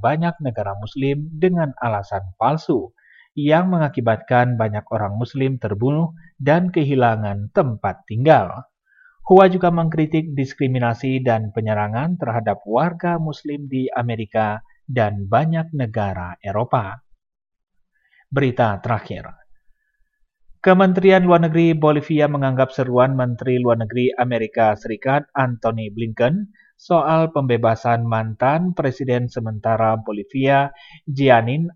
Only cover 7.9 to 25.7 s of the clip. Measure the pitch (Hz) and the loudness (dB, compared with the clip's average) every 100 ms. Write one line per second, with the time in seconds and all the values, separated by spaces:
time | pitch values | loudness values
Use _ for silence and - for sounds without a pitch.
7.9 | - - 107 151 139 90 - - _ _ | -6 -8 -2 4 4 2 -8 -16 _ _
8.9 | _ _ _ - 190 190 185 175 170 160 | _ _ _ 4 8 8 4 2 2 0
9.9 | 160 156 160 165 143 135 - 135 127 120 | 0 0 -2 -4 -4 -6 -2 -2 0 -2
10.9 | 113 131 131 127 110 107 110 107 104 104 | -2 -2 -2 0 0 -2 -6 -2 -2 -2
11.9 | 113 160 175 127 117 107 98 104 113 170 | -2 -4 -4 -2 -2 -2 -4 -2 0 0
12.9 | 170 175 170 156 139 147 147 139 131 127 | -2 -4 -2 -4 -8 -10 -10 -6 -4 -4
13.9 | 127 120 113 107 110 107 107 - _ - | -4 -4 -4 -4 -2 -2 -4 -12 _ -6
14.9 | 123 107 101 98 113 160 165 160 147 117 | -2 -2 -2 0 0 2 -2 -4 -4 -4
15.9 | 110 101 90 87 87 101 104 123 131 98 | -2 -4 -6 -10 -12 -6 -4 -2 -2 -4
16.9 | 107 _ _ _ _ _ _ _ _ _ | -10 _ _ _ _ _ _ _ _ _
17.9 | _ _ _ - 135 135 123 113 98 - | _ _ _ -6 -2 -2 2 0 0 -4
18.9 | - - - - - _ - _ _ _ | -4 -4 -14 -14 -20 _ -20 _ _ _
19.9 | _ _ _ _ _ _ - 190 185 190 | _ _ _ _ _ _ -2 4 4 4
20.9 | 185 190 190 180 170 165 165 165 160 151 | 4 6 6 6 4 4 4 2 4 2
21.9 | 147 147 151 147 143 135 131 131 - 127 | 2 0 0 2 0 -2 0 0 0 0
22.9 | 123 127 131 123 120 127 127 120 113 107 | 4 4 2 -2 -4 -2 0 2 0 0
23.9 | 123 123 - 123 117 110 120 110 104 113 | 0 -2 0 -2 -2 -2 0 2 0 -6
24.9 | 104 131 143 - 139 127 120 117 | -6 -2 -2 -2 -2 -2 -2 -4